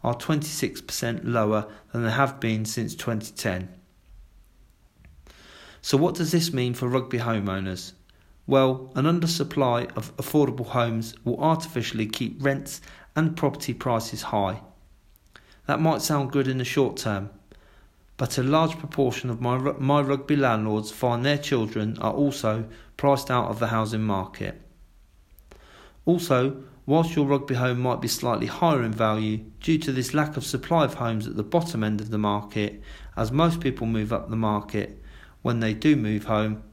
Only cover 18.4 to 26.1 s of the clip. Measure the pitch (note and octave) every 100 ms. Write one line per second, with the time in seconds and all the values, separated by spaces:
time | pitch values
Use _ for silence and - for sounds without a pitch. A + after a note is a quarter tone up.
18.4 | C3 D#3 E3 E3 C#3 - C3 A2+ B2+ A#2
19.4 | A#2+ B2+ C3+ - C3+ D3 C3+ C#3 C#3 D3
20.4 | C3 A2 G#2+ G#2+ G#2+ - B2+ A#2+ C3+ D3
21.4 | D3 C3 A2 G#2+ G#2+ - A2 A#2 C#3+ C3+
22.4 | A2 A2 A2+ - - - C#3+ C3 - B2
23.4 | G#2+ G#2+ A2+ A2+ A2 A2 A2 G2 F#2 -
24.4 | F#2+ - - - - - - _ _ -
25.4 | - - - - - - -